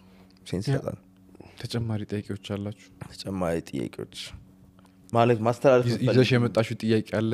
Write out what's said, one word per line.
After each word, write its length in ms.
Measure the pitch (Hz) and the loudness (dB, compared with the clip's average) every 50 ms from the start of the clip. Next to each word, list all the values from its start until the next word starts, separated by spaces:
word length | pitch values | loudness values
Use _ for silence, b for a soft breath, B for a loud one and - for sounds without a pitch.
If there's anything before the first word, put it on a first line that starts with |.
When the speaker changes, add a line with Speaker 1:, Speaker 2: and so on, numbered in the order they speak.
| b b b b b b b _ - - | b b b b b b b _ -14 -8
Speaker 1:
ሴንስ 180 | - 87 107 | -8 -6 -4
Speaker 2:
ያ። 80 | 139 135 | -2 -4
Speaker 1:
ይሰጣል። 260 | - - - - - - _ _ _ _ - - - - - - - | -4 -4 -6 -10 -12 -16 _ _ _ _ -20 -20 -20 -20 -20 -20 -14
Speaker 3:
ተጨማሪ 440 | - 117 - 117 117 113 110 104 104 - | -12 -8 -6 -6 -4 -4 -4 -6 -6 -6
ጥያቄዎች 400 | 101 104 101 - 101 101 - - | -8 -8 -6 -8 -10 -10 -8 -8
አላችሁ? 400 | 104 101 101 104 101 - - - - - - | -8 -6 -6 -8 -10 -12 -18 -20 -20 -20 -20
Speaker 1:
ተጨማሪ 520 | - - - - 95 98 95 92 82 82 85 80 | -20 -16 -14 -12 -8 -6 -4 -2 -2 -2 -4 -4
ጥያቄዎች 520 | - - 67 58 55 - - 55 - - - - - - - - - - _ - - - _ - - _ _ _ - - | -6 -8 -8 -8 -8 -8 -12 -14 -14 -14 -16 -16 -16 -16 -20 -20 -20 -20 _ -20 -20 -20 _ -20 -20 _ _ _ -2 2
ማለት 260 | 117 117 120 123 107 | 4 4 4 4 2
ማስተላለፍ 440 | 107 113 120 - - 143 127 123 123 | 2 0 0 4 4 6 6 6 6
Speaker 3:
ይዘ-፣ 80 | 120 | 2
Speaker 1:
የምትፈልጊው 220 | 117 101 123 127 107 | 0 0 2 2 4
Speaker 3:
ይዘሽ 160 | 127 127 - | 4 6 6
የመጣሽው 440 | 131 120 120 117 - 113 113 - 120 - | 4 2 2 2 0 0 0 -2 -4 -6
ጥያቄ 300 | - 110 113 110 104 - - | -2 0 0 0 0 -2 -4
አለ 180 | 104 110 113 | -2 -2 0